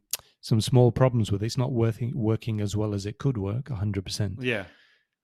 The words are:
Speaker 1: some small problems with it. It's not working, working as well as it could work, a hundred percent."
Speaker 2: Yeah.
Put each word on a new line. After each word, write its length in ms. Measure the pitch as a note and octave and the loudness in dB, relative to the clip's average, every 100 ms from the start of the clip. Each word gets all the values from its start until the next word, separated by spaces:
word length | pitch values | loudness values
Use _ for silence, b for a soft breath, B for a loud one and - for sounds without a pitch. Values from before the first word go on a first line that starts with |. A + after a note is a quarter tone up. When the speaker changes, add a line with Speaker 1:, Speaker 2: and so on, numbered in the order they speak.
| - - b b | -12 -12 b b
Speaker 1:
some 180 | - A2+ | 0 0
small 320 | - B2+ B2 | 4 6 6
problems 400 | - C3 A#2 G#2 | 6 2 4 0
with 100 | G2 | 0
it. 40 | A2 | -2
It's 120 | - | -2
not 140 | B2+ | -2
working, 440 | A#2+ A2+ G#2+ A#2+ - | 2 0 0 -4 -2
working 440 | G#2+ A2 - G#2+ | 0 0 -2 -4
as 160 | G#2 G2+ | -2 -2
well 160 | G#2+ | -2
as 120 | G2+ G2 | -4 -6
it 120 | - | -4
could 200 | C#3 A2+ | -4 -2
work, 320 | F#2+ A2+ C3+ | -4 -4 -6
a 60 | G#2 | -4
hundred 280 | G#2 G2 | -2 -4
percent." 380 | F#2 - G2+ F#2 | -6 -6 -6 -4
Speaker 2:
Yeah. 240 | B2 A2 F#2 b b b b _ | -4 -4 -6 b b b b _